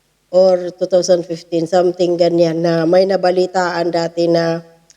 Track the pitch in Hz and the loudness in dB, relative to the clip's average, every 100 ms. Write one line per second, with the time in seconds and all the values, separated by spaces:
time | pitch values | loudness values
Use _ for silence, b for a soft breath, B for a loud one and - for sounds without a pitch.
0 | _ _ _ 185 190 180 180 175 185 180 | _ _ _ 2 4 2 -2 -8 -2 0
1 | 175 175 165 165 - 170 160 185 180 175 | 2 0 0 -10 -6 -4 0 0 0 0
2 | 175 175 170 170 170 165 170 165 165 185 | -2 2 2 2 0 0 -2 0 2 2
3 | 196 185 180 180 185 190 180 175 170 170 | 2 0 0 0 -2 -2 -4 -2 -4 -2
4 | 165 170 170 170 165 165 170 _ _ | -4 -2 0 0 -2 -6 -10 _ _